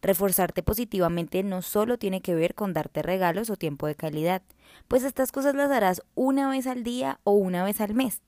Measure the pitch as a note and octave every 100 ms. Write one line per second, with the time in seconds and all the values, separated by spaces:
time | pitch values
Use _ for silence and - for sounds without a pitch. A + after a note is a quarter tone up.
0 | - F#3+ G3 F#3 F3+ - F3 G#3+ A#3+ G3
1 | E3+ E3+ F3 F3+ G3 F#3 F3+ G#3 A3 A#3+
2 | G3+ F#3 - E3+ E3 - G#3 E3 D3+ -
3 | D#3 F#3 F3+ E3+ A3+ G3+ E3 C#3+ D3+ D3+
4 | D#3 D3+ D#3+ F#3 _ _ - - _ B3+
5 | C4 - C4 - C#4 C#4 C#4+ C4+ G3 F3+
6 | - - C4 C4+ C#4 C4+ B3+ B3 A#3 A#3+
7 | C4 - - G3+ F#3+ F3+ F#3+ G#3 G#3 A3
8 | C4 -